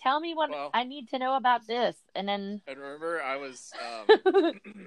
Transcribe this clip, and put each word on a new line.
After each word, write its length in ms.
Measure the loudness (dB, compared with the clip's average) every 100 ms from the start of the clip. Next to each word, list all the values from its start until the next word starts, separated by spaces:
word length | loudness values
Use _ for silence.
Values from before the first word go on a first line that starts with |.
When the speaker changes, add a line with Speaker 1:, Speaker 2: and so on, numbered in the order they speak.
Speaker 1:
"Tell 160 | 2 2
me 160 | 0
what 160 | -2 -2
Speaker 2:
Well, 200 | -2 -2
Speaker 1:
I 80 | -2
need 260 | -2 -6 -6
to 80 | -2
know 160 | 0 2
about 300 | 4 2 2
this." 280 | 0 0 -2 _ -6
And 120 | -2
then 340 | -2 -4 -8 -10
Speaker 2:
and 120 | -12
remember, 420 | -10 -6 -4 -2
I 140 | -2 -4
was, 360 | -6 -12 -14 -10
um, 260 | -8 0 6
Speaker 1:
<laughs> 520 | 6 6 4 2 0 -12 -18